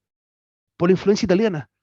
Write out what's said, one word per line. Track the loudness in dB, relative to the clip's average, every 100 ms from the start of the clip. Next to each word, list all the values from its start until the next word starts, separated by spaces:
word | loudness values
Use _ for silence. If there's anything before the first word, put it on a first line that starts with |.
| _ _ _ _ _ _ _ _
por | 0
la |
influencia | 0 2 0 0
italiana. | 0 0 -4 -10 _